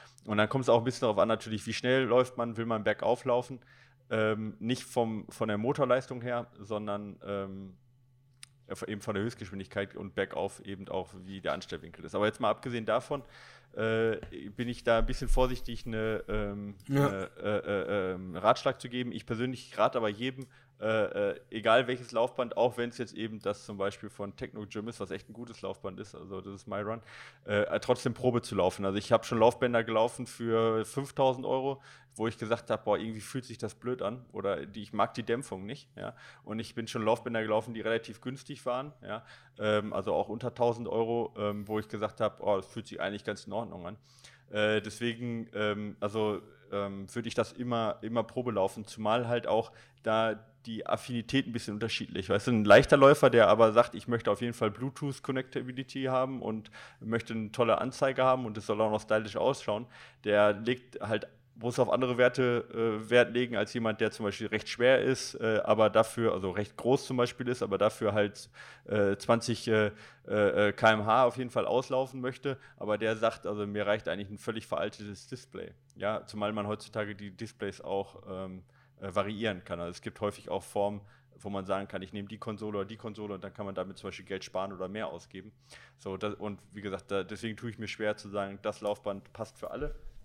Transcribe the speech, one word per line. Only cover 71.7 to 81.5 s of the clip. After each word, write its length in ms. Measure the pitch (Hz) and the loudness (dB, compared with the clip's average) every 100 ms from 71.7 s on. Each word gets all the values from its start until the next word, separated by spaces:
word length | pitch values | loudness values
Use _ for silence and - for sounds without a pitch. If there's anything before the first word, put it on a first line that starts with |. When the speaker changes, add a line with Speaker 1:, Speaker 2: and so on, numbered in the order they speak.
| 120 127 131 131 135 | 0 0 -2 -2 -6
Speaker 1:
möchte, 360 | 123 123 139 127 - - | -8 -6 -8 -8 -12 -10
aber 200 | 104 104 | -2 0
der 200 | 110 110 | 0 2
sagt, 280 | 113 - - | 2 0 -6
„Also 220 | 104 101 | -4 -4
mir 180 | 104 101 | -2 0
reicht 220 | 110 92 | 0 0
eigentlich 240 | 95 101 | -6 -6
ein 80 | 101 | -8
völlig 260 | - 107 - | -8 -8 -6
veraltetes 640 | 73 104 - 104 95 - | -4 -4 -6 -12 -14 -12
Display.“ 460 | 127 - 92 85 - _ - | -14 -14 -14 -14 -18 _ -4
Ja, 300 | 98 110 - | -2 -2 -6
zumal 280 | 104 104 | -4 -2
man 140 | 107 104 | -2 -4
heutzutage 480 | 107 - 113 104 98 | -6 -6 -6 -6 -8
die 140 | 104 | -14
Displays 520 | 92 113 - 98 - | -12 -14 -8 -8 -8
auch, 420 | - 98 98 - 98 | -4 -4 -4 -12 -12
ähm, 360 | 92 95 92 - _ _ _ | -10 -8 -12 -16 _ _ _
äh, 140 | 98 | -4
variieren 500 | 98 98 107 113 90 | -2 -2 -2 -2 -4
kann. 160 | - 85 | -8 -8
Also 120 | 87 | -8
es 100 | 85 | -8
gibt 200 | 107 - | -12 -4
häufig 280 | 104 - - | -4 -4 -6
auch 140 | 95 | -6
Formen, 380 | - 104 101 104 101 - _ - | -4 -2 -2 -4 -12 -20 _ -14
wo 140 | 104 | -8